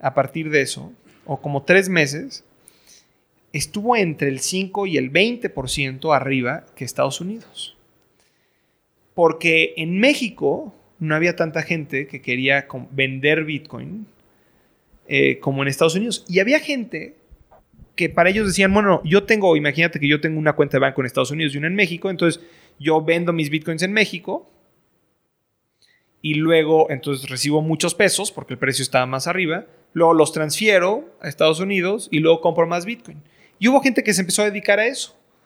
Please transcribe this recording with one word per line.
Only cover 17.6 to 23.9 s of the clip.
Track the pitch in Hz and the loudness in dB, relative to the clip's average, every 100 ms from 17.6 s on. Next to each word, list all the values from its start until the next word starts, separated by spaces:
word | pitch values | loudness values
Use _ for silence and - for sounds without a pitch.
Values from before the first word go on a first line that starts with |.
| _ _ - - | _ _ -16 -4
que | 165 | -2
para | 175 175 | 2 2
ellos | 208 202 | 2 0
decían, | 180 190 | 2 4
"Bueno, | 202 202 170 | 4 4 2
yo | 151 196 196 | 4 2 4
tengo, | 214 190 156 | 2 4 4
imagínate | 147 143 170 147 | 2 2 0 0
que | 143 | 0
yo | 147 | 0
tengo | 160 156 | 0 0
una | 151 | 0
cuenta | 151 139 135 | 2 2 2
de | |
banco | 135 139 | 0 0
en | 123 | -2
Estados | 135 127 | -2 -2
Unidos | 151 156 | -2 -4
y | 143 | -2
una | 160 | -4
en | 196 | 0
México, | 175 170 196 | 0 0 -6
entonces | 175 170 - - _ _ _ | 0 0 0 -10 _ _ _
yo | 143 156 | 0 0
vendo | 160 170 175 | 2 0 0
mis | 165 147 | -2 -2
Bitcoins | 156 165 160 | -4 -4 -2
en | 185 | 0